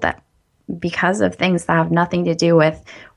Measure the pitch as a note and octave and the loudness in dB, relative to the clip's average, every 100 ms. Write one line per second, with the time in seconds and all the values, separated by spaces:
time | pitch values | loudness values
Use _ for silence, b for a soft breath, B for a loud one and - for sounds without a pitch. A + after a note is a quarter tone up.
0 | E2 - _ _ _ _ - E3+ F3 - | -4 -6 _ _ _ _ -12 -8 -6 -2
1 | F3+ G#3 F#3+ F3 F#3 F3 - E3 E3 E3 | -2 0 -2 0 -2 0 0 0 2 0
2 | E3+ F3 E3+ E3 E3+ E3 D#3 D#3+ B B | 0 -2 -2 0 2 4 4 0 B B
3 | B | B